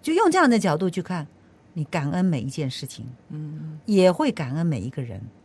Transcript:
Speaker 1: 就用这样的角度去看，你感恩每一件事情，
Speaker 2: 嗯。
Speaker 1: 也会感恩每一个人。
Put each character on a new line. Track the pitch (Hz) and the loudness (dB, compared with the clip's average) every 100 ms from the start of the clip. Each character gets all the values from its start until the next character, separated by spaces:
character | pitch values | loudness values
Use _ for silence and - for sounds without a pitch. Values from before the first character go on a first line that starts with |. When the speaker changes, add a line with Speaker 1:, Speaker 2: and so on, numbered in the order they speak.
Speaker 1:
就 | - | 0
用 | 330 415 | 4 4
这 | 370 | 6
样 | 294 | 6
的 | 226 | 4
角 | 196 156 | 2 2
度 | 185 | 0
去 | 180 | -2
看， | 175 180 147 - _ _ _ | -4 -6 -8 -16 _ _ _
你 | 170 147 | -8 -4
感 | - 139 | -2 -2
恩 | 165 185 | 0 0
每 | 147 | 0
一 | 123 | -4
件 | 143 135 | -4 -6
事 | - 131 | -6 -12
情， | - 113 123 _ | -12 -14 -16 _
Speaker 2:
嗯。 | 156 151 151 156 156 - | -12 -10 -12 -12 -12 0
Speaker 1:
也 | 202 185 | 6 6
会 | 170 302 | 4 0
感 | - 131 147 | 0 -4 -2
恩 | 170 | 0
每 | 131 | -2
一 | 113 | -4
个 | 143 | -8
人。 | 120 101 120 _ | -10 -10 -14 _